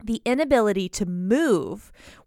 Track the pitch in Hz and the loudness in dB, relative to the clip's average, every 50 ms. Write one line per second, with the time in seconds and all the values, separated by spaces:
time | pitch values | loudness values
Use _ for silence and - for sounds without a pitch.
0 | - 220 226 226 - 240 247 269 320 277 269 247 220 208 196 190 190 180 - - | -8 -6 -6 -4 -2 -2 0 0 2 4 4 4 4 2 0 0 -2 -4 -6 -6
1 | 208 175 180 180 180 185 220 285 330 302 214 165 - - - 208 - - - - | -6 -4 -4 -4 -2 0 2 2 2 2 2 0 0 -4 -10 -12 -16 -20 -20 -20
2 | - - - - _ | -20 -20 -20 -20 _